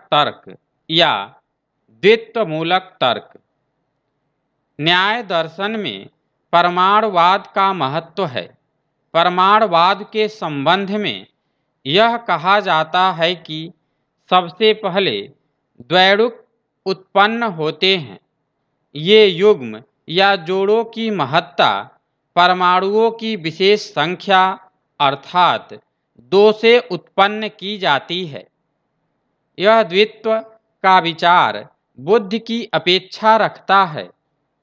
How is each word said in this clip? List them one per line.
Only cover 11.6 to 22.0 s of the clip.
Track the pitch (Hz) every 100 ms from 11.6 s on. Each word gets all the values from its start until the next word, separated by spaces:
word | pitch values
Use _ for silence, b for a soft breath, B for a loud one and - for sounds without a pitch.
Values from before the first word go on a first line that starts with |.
| _ _ 135
यह | 180 233 233
कहा | 233 165 180 208
जाता | 185 156 160 180 185
है | 165 170 175
कि | 180 156 170 - _ _ _ _ _
सबसे | 180 170 165 220 220
पहले | 196 190 175 101 110 _ _ _ _ -
द्वैरुक | 120 180 190 202 233 - _ _ _ _ 190
उत्पन्न | 185 _ 190 208 226 226
होते | 160 156 160 185 185
हैं। | 123 85 _ _ _ _ _ _ _ 147
ये | 170 214 202
युग्म | 170 208 175 117 107 - _ -
या | 170 196 196
जोड़ों | 160 190 196 226 226
की | 220 226
महत्ता | 196 131 165 170 - 135 98 117 _